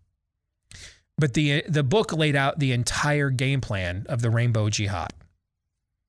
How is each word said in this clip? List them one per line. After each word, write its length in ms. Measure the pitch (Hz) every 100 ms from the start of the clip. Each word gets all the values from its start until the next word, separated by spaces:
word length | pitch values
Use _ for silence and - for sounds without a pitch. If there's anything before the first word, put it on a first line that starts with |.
| _ _ _ _ _ _ _ - - - _ -
But 160 | 143
the, 300 | 160 147 143 -
the 180 | 151
book 280 | 135 208 -
laid 240 | 160 151 143
out 220 | 135 -
the 140 | 135
entire 580 | 120 123 - 147 147 139
game 320 | 123 135 139
plan 420 | - 98 87 90 -
of 120 | 120
the 80 | 120
Rainbow 380 | 117 120 113 107
Jihad. 440 | 107 101 92 78 - - _ _ _ _ _ _ _